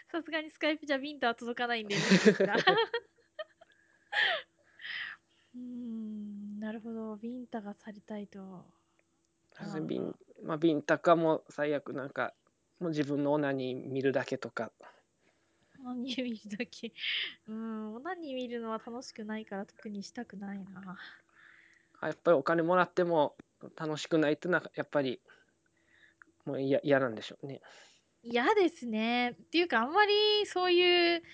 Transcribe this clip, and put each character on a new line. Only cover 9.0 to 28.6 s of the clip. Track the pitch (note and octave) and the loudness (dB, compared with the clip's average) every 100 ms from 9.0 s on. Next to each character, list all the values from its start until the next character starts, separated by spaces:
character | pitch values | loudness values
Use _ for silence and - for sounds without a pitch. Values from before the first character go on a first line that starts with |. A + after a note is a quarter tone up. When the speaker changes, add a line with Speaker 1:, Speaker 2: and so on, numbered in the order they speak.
| _ _ _ _ _ | _ _ _ _ _
Speaker 2:
そ | - | -14
う | - | -8
で | |
す | D#3+ | -6
ね。 | D#3+ | -4
ビ | - | -4
ン-、 | - | -6
Speaker 1:
あ | - - - | -8 -18 -14
ー。 | - | -8
Speaker 2:
ま | D#3 | 0
あ、 | |
ビ | E3 | 2
ン | D3 | 2
タ | C#3+ D#3 | 2 2
か | - E3+ | 6 6
も、 | E3 D#3 - | 4 0 -2
最 | - D3 C#3+ | -4 -2 -2
悪、 | - | -4
な | C3+ C3+ | -8 -8
ん | |
か、 | - A#2+ - _ _ _ - | -6 -6 -8 _ _ _ -8
も | F3 | -4
う | |
自 | D3+ | -2
分 | C#3+ C#3+ | 0 0
の | C#3+ | 2
オ | D3+ | 2
ナ | C#3+ | 0
ニ | C3+ B2+ B2+ | -2 -4 -6
ー | - | -6
見 | C3 | -2
る | C3+ | 0
だ | C3 | 0
け | B2 C3 | -2 -6
と | A#2 | -6
か。 | - A2 - - - _ _ _ _ _ _ _ - | -6 -8 -10 -20 -20 _ _ _ _ _ _ _ -16
Speaker 1:
オ | B3+ | -10
ナ | B3 | -8
ニ | C4 B3 | -6 -4
ー | |
見 | B3 A3 | -4 -6
る | G#3 G3+ | -8 -8
だ | B3 | -8
け。 | - A3+ - - - - - - | -10 -14 -8 -4 -4 -6 -10 -14
う | |
ん、 | A3 A3+ A3 G#3+ A3 | -10 -8 -8 -8 -10
オ | |
ナ | D4+ F#4 | -10 -8
ニ | D#4+ | -8
ー | B3+ | -6
見 | B3 | -6
る | A#3 | -6
の | A3+ | -6
は | A3 A#3+ | -6 -8
楽 | A#3 | -12
し | B3+ | -12
く | - G#3+ | -12 -8
な | G#3+ | -8
い | G#3+ | -8
か | G3 | -8
ら、 | G#3 | -10
特 | - A3 | -12 -12
に | G3+ | -10
し | G3 | -10
た | - A#3 | -12 -12
く | G3 | -12
な | G3 G3 | -10 -10
い | |
な。 | F#3+ F#3 F#3+ F3+ - - _ _ - - _ _ _ _ | -12 -14 -14 -14 -16 -20 _ _ -20 -20 _ _ _ _
Speaker 2:
あ、 | D#3 | -6
や | |
っ | D#3 | 0
ぱ | - | 4
り | D#3+ | 4
お | |
金 | - E3 | 4 2
も | E3 F3+ | 4 4
ら | |
っ | F3 | 4
て | - | 2
も | F3 E3 C#3 - - _ - - | 2 4 2 -2 -20 _ -18 -8
楽 | D#3 D3+ | -6 -6
し | - | 0
く | E3 | 2
な | D3 | 4
い | |
っ | D3+ | 2
て、 | F3 | 0
な | E3+ | 0
ん | |
か、 | - - | -2 -8
や | |
っ | D3 | -4
ぱ | D3+ | 0
り、 | C3 A#2 _ - _ _ _ _ _ _ - _ - _ - | 0 -4 _ -20 _ _ _ _ _ _ -20 _ -20 _ -8
も | |
う、 | C3+ | -2
い | C3+ | 0
や、 | C3+ | 2
嫌 | D3+ C#3 | 4 4
な | C3 | 4
ん | A2 | -2
で | |
し | - | -10
ょ | - | -12
う | C#3+ | -12
ね。 | C3+ - - - _ _ _ | -14 -16 -20 -20 _ _ _
Speaker 1:
嫌 | A#3 A#3+ C4+ | -4 0 4
で | G#4+ | 6